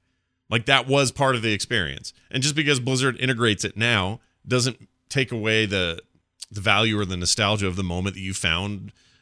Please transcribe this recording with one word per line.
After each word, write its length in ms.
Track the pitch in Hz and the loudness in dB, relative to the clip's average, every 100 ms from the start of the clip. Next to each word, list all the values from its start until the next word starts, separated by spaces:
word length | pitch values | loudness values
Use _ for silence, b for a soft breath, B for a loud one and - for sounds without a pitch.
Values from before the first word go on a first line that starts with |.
| _ _ _ _ - | _ _ _ _ -4
Like, 180 | 117 110 | -2 2
that 200 | 139 123 | 2 4
was 240 | 139 135 | 2 2
part 240 | - 135 | 2 2
of 80 | 123 | 2
the 100 | 110 | 0
experience. 600 | 101 - 117 80 67 - - _ | -2 0 -2 -2 -6 -12 -18 _
And 120 | 131 | -4
just 120 | 139 | -2
because 240 | 147 147 143 | 0 2 2
Blizzard 380 | 120 131 135 120 | 2 0 0 0
integrates 460 | 127 123 117 101 | -2 2 2 2
it 120 | 101 - | -2 -2
now 440 | 117 113 92 113 _ _ - | 0 2 0 -4 _ _ 0
doesn't 400 | 123 123 113 - _ - | 0 2 -4 -14 _ -6
take 240 | 143 131 | -2 -2
away 320 | 117 107 110 | -2 0 2
the, 380 | 107 98 90 82 - _ _ - - | 2 0 -2 -4 -12 _ _ -20 -14
the 100 | 104 | -6
value 380 | 95 98 113 104 | 2 4 4 2
or 60 | 98 | -2
the 100 | 90 | -2
nostalgia 500 | 90 - 101 104 98 | 0 2 2 2 0
of 100 | 90 | -2
the 60 | |
moment 300 | 92 87 98 92 | -2 -2 -2 -4
that 40 | |
you 140 | 95 | -6
found, 580 | 92 90 82 101 101 101 - _ _ | -2 0 0 -2 -6 -12 -18 _ _